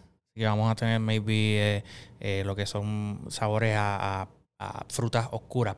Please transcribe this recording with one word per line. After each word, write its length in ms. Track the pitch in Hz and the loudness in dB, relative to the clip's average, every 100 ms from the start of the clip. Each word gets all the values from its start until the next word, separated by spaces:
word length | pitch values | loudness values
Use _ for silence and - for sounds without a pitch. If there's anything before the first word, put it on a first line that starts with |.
| - _ _ | -20 _ _
y 120 | 110 110 | -2 2
vamos 260 | 107 110 | 4 4
a 40 | 110 | 2
tener 220 | 113 113 | 2 2
maybe, 320 | 110 110 107 110 107 104 | 2 2 2 2 4 4
eh, 240 | 104 101 - - - - | 4 2 -4 -14 -18 -8
eh, 220 | 101 98 98 | -4 -2 -2
lo 100 | 98 | -2
que 100 | 101 | -2
son 600 | 104 104 107 104 101 - | -2 -2 -2 -2 -6 -8
sabores 480 | - 107 107 113 107 | -4 0 2 2 2
a, 460 | 104 101 98 98 | 2 0 -2 -2
a, 60 | 92 - _ - | -6 -12 _ -12
a 260 | 98 - - | -10 -10 -8
frutas 400 | - 113 117 113 | -2 0 0 -2
oscuras, 440 | 113 - 127 110 | -6 -4 -2 -2